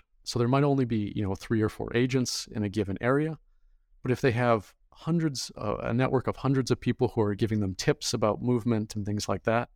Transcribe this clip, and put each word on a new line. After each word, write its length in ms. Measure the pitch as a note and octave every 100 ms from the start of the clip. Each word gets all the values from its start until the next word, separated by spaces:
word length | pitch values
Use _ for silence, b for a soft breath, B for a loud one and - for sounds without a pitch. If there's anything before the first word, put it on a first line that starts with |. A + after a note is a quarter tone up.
| _ _ -
So 120 | A#2
there 100 | A#2+
might 160 | C#3
only 220 | C#3+ C3+ B2
be, 260 | A2+ G2+ -
you 80 |
know, 100 | G2
three 280 | G2+ - A2+
or 60 | G#2+
four 220 | - A2 A#2
agents 520 | B2+ B2+ A#2+ - -
in 120 | -
a 60 | G#2
given 300 | G#2 G2 F#2+
area, 360 | A#2+ C#3 D#3 D3+ _ _ _ _ _ _
but 80 | B2+
if 100 | A#2+
they 100 | C3+
have 420 | A#2 A#2+ A2+ - _ _
hundreds, 600 | - - E3+ D#3+ B2 - -
uh, 200 | A2 -
a 160 | B2
network 340 | A#2 C3 C3 A2
of 80 | -
hundreds 340 | C3+ C3+ A#2+
of 100 | B2
people 280 | B2 A2+ B2
who 120 | A#2+
are 120 | G#2
giving 280 | G2 G#2+ A2
them 120 | F#2+
tips 400 | F#2 - D3 -
about 300 | A#2 G#2+ -
movement 520 | B2 B2 A#2 A2 G#2+ A2
and 120 | G2+
things 200 | G#2 -
like 160 | G2
that, 260 | - A2+ B2+